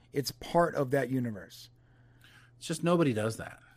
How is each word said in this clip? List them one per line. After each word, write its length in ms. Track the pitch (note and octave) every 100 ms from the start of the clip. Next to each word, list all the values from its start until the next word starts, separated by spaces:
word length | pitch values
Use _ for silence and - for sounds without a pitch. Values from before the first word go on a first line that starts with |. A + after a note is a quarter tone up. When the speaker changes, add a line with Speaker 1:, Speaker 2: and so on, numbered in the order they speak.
| _
Speaker 1:
It's 200 | D3 C3
part 420 | - - E3+ E3
of 160 | - C3
that 180 | C#3 B2
universe. 640 | C3 A#2+ G2 F2 - - _ _ _ _ _ - - - -
Speaker 2:
It's 80 | -
just 180 | D#3+
nobody 280 | E3+ F3 D3+
does 260 | G#2+ A2 A2
that. 200 | - - -